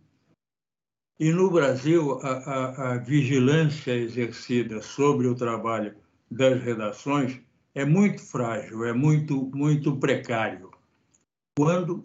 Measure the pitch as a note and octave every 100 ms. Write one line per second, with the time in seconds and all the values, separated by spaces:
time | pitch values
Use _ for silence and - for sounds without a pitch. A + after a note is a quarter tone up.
0 | _ _ _ _ _ _ _ _ _ _
1 | _ - D#3 E3+ F#3+ E3+ C#3 B2+ C#3+ E3+
2 | C#3+ B2+ C#3 C3 D3+ C3 B2+ - B2+ B2
3 | B2 D3 B2 C#3 B2+ D#3+ D#3 - - B2
4 | A2+ A#2+ A2+ - - B2 A2 G#2+ - -
5 | C#3+ C3 B2+ B2 A#2 A2+ A2+ A2 G#2 -
6 | _ _ _ A#2 C3 B2+ A#2+ A2+ G#2+ -
7 | C#3+ C#3+ B2+ B2+ - _ _ C#3 C#3 F3+
8 | G3+ D3+ - C3 A#2 A2 - A2 A#2 A#2
9 | D3+ D3+ D3 C3+ C3 C#3 D3 D3 D3+ B2+
10 | C#3+ A#2+ - A2+ G#2+ F2+ - - _ _
11 | _ _ _ _ _ - D3+ F3+ E3 F#3+